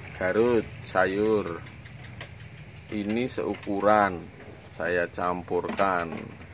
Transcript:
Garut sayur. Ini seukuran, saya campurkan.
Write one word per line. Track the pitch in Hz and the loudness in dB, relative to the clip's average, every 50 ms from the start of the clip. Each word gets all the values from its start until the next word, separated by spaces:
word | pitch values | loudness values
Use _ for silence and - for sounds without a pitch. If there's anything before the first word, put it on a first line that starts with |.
| - - - - | -14 -14 -6 -2
Garut | 92 92 90 107 117 123 120 110 - - - - | 0 2 4 4 6 6 6 4 2 0 -10 -12
sayur. | - - - 92 92 95 95 101 107 110 110 104 92 85 82 82 - - - - - - - - - - - - - - - - - - - - - - - - - - | -12 0 2 4 4 4 4 2 4 4 4 2 2 -2 -6 -8 -10 -14 -16 -16 -16 -16 -16 -16 -16 -14 -14 -14 -14 -14 -14 -16 -16 -16 -16 -16 -16 -16 -16 -18 -12 -6
Ini | 107 104 101 104 107 117 127 127 | -6 -4 -2 0 0 0 0 0
seukuran, | - - - 92 101 - - 101 101 98 98 104 107 107 101 98 90 82 85 87 - - - - - - - - - | -2 -2 -2 -2 -4 -4 -4 -2 -2 4 6 8 8 8 6 4 2 -4 -8 -12 -16 -16 -16 -16 -16 -18 -18 -18 -8
saya | - 82 85 90 87 87 | -4 -2 2 2 2 2
campurkan. | 85 - - 90 90 90 90 82 - 95 87 87 87 - - 98 98 92 87 85 82 78 76 - - - - - - | 0 -2 -2 0 0 0 -2 -2 -2 -2 0 0 0 0 2 2 4 4 2 0 -2 -6 -8 -10 -12 -14 -16 -16 -16